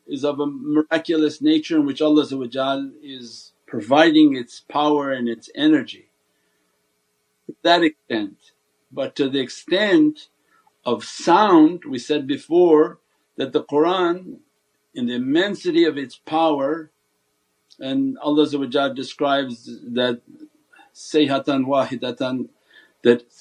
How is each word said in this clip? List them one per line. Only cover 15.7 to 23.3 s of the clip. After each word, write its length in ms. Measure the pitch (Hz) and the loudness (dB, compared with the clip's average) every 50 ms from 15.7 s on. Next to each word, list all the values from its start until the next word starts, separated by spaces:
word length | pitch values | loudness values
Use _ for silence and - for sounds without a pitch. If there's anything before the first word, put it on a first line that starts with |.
| 156 170 170 | 0 2 2
of 120 | 156 147 | 2 0
its 200 | 143 135 120 - | -4 -8 -12 -14
power, 760 | - - - 156 160 165 160 147 139 135 143 160 165 156 151 _ _ _ _ _ _ _ _ _ _ _ _ _ _ _ _ _ - | -18 -12 -4 -2 0 0 2 0 0 -2 -4 -4 -6 -8 -16 _ _ _ _ _ _ _ _ _ _ _ _ _ _ _ _ _ -14
and 380 | 131 131 135 135 135 135 123 - | -8 -6 -2 -2 -2 -2 -4 -4
Allah 260 | 139 147 147 151 151 | -2 0 2 2 2
Azza 160 | 135 143 139 | 2 2 -4
wa 60 | 135 | -4
Jal 260 | 123 131 143 139 131 123 | -2 -2 -2 -2 -2 -4
describes 720 | 135 127 - - - 147 139 139 139 135 127 120 117 - 123 120 98 - | -6 -10 -10 -8 -4 -2 -2 0 -2 -2 -4 -8 -14 -14 -18 -18 -18 -12
that 360 | 120 120 123 127 123 117 120 _ _ - - - - _ _ _ _ _ _ - _ _ | -8 -4 -2 -2 -2 -2 -6 _ _ -20 -20 -20 -20 _ _ _ _ _ _ -20 _ _
sayhatan 720 | - - - - 151 147 131 139 135 135 156 139 135 127 | -20 -10 -2 2 2 2 2 2 -2 -2 -2 -2 0 0
wahidatan, 840 | 135 139 135 131 - 135 120 127 123 120 - 131 127 131 127 - - _ _ _ _ _ - - _ _ _ - | 0 0 0 0 -2 -4 -8 -8 -8 -6 -6 -6 -6 -4 -6 -8 -10 _ _ _ _ _ -20 -20 _ _ _ 4
that 220 | 120 120 - - _ | 4 4 4 2 _